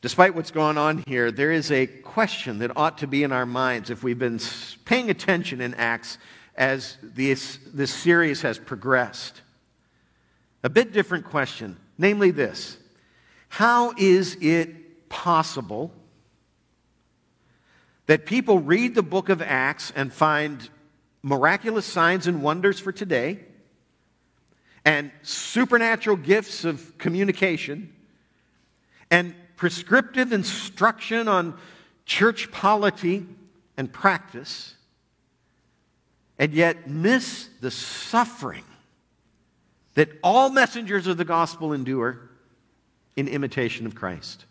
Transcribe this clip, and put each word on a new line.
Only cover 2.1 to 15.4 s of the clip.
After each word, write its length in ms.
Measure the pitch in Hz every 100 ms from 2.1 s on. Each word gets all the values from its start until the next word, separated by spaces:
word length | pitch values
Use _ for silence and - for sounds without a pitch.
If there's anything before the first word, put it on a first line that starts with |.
| - 220 - - 104
that 160 | 117 -
ought 220 | 151 160
to 100 | 143
be 160 | 139
in 80 | 143
our 140 | 131 123
minds 460 | 123 131 120 98
if 120 | 117
we've 140 | 127 120
been 160 | 123 117
s-, 420 | - - - -
paying 280 | - 240 240
attention 500 | 185 - 175 - 127
in 140 | 123 123
Acts 420 | 117 117 - - - - - -
as 420 | 131 135 123 -
this, 560 | 107 - 135 135 - - -
this 200 | 139 135
series 480 | - 175 170 165 139
has 160 | 135 107
progressed. 840 | - 117 110 131 120 - - - _ _ _ _ _ _ _ _ _ _ _ _
A 60 | 156
bit 220 | 202 240
different 340 | 202 190 175 -
question, 520 | 151 131 - 110 92 _ -
namely 340 | 180 208 196
this: 460 | 151 120 90 - - _ _ _ _ _ _ _
how 460 | - 226 240 240 226
is 400 | 190 185 185 -
it 680 | 156 165 165 - - _ _
possible 840 | - 180 165